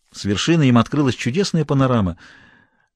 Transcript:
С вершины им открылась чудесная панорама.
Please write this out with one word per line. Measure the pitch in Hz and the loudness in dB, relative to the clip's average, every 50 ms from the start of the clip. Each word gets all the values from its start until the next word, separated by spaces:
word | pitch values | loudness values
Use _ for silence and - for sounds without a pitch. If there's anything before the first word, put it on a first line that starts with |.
| _ _ | _ _
С | - - - | -16 -8 -6
вершины | 98 101 90 - 160 170 165 143 127 | -4 -4 -2 0 0 2 2 4 4
им | 120 117 | 4 4
открылась | 110 - - 147 147 127 113 | 2 0 0 -2 0 -2 -2
чудесная | - - 120 131 196 190 - - 160 147 | -4 -6 -4 -2 -2 -2 -2 -2 -2 -2
панорама. | - 143 135 135 127 123 113 98 87 85 - - - - - - _ _ _ _ _ _ _ _ _ _ | 0 0 0 2 2 0 0 -2 -2 -4 -8 -14 -20 -20 -20 -20 _ _ _ _ _ _ _ _ _ _